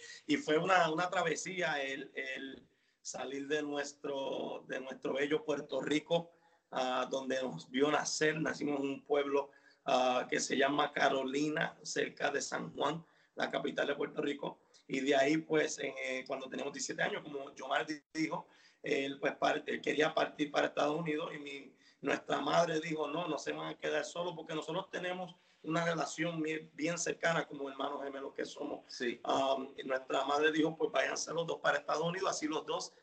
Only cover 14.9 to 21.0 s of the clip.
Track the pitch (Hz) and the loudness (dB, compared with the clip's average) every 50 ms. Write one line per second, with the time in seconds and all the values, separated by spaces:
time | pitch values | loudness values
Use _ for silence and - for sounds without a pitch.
14.9 | - 135 131 135 143 135 135 143 156 160 160 - 156 151 147 147 - - 143 135 | -4 0 2 4 4 6 6 6 4 2 2 2 2 2 2 2 0 -4 -6 -6
15.9 | 131 135 135 131 131 131 127 - 135 131 135 131 127 123 127 139 135 135 131 - | -6 -4 -4 -4 -4 -4 -4 -4 -6 -6 -6 -6 -6 -6 -6 -6 -6 -6 -6 -4
16.9 | 156 156 175 185 208 180 165 151 143 139 135 131 - - 127 131 135 147 156 156 | -2 0 -2 -2 -2 -4 -8 -8 -8 -8 -10 -10 -12 -10 -4 0 0 0 0 -2
17.9 | 156 147 - _ - 160 156 143 165 185 185 - _ - - - _ _ - - | -6 -8 -10 _ -4 -2 -2 -2 -2 -4 -8 -10 _ -20 -20 -20 _ _ -4 0
18.9 | - 139 139 139 139 139 - 143 131 - - 147 143 151 - - - 117 - 151 | 0 0 0 -2 -2 -2 -2 -2 0 0 0 0 0 0 -2 -4 -4 -2 -2 0
19.9 | 135 135 151 160 - - 147 139 - - 151 147 - 156 147 147 - - 147 147 | 2 4 2 2 4 2 0 0 0 -2 -4 0 2 2 0 2 2 2 2 2
20.9 | 151 160 | 2 0